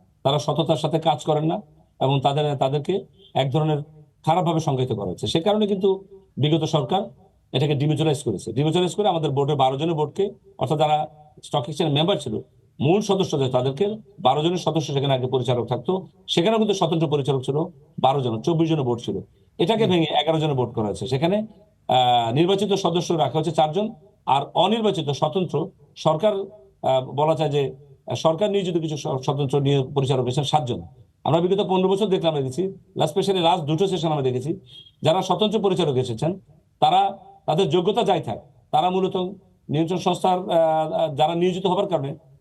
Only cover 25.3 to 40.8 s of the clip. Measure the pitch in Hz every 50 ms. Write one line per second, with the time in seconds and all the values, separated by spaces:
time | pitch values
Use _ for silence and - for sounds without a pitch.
25.3 | - 190 185 - - 147 170 190 - _ - _ _ - - 160 160 160 214 214
26.3 | 208 196 202 202 - - - - _ _ - 123 131 131 131 131 135 135 147 156
27.3 | 160 143 156 147 139 147 139 135 131 - - - - _ _ - - - - 160
28.3 | 165 160 214 202 196 202 185 180 170 170 160 156 151 139 - 151 147 131 131 -
29.3 | 139 139 147 131 143 143 135 139 143 139 131 127 - 139 135 127 143 127 120 120
30.3 | 120 151 139 - - 147 139 123 117 87 85 - - - - _ _ _ _ -
31.3 | 139 170 170 180 196 190 202 170 185 185 185 190 196 185 214 196 180 180 156 165
32.3 | 156 143 135 131 123 - 185 190 190 - - _ _ - - 156 - 196 185 196
33.3 | 196 185 165 165 180 180 151 139 156 160 196 185 185 170 151 165 151 147 131 127
34.3 | 120 123 110 151 180 185 - - - - - - _ _ - 151 165 190 185 -
35.3 | - - 214 214 190 220 180 202 185 160 175 151 131 127 127 - 117 110 147 160
36.3 | 190 190 - _ - _ _ _ _ _ - 151 170 190 196 196 202 - - -
37.3 | - - _ - 151 165 196 156 143 180 175 196 208 233 220 185 190 156 131 117
38.3 | 104 - - - _ _ _ _ - 147 170 180 185 190 190 180 - 185 185 185
39.3 | - - - _ _ _ _ - 139 151 165 160 185 175 170 185 180 180 - 185
40.3 | 185 180 185 208 180 165 165 160 156 156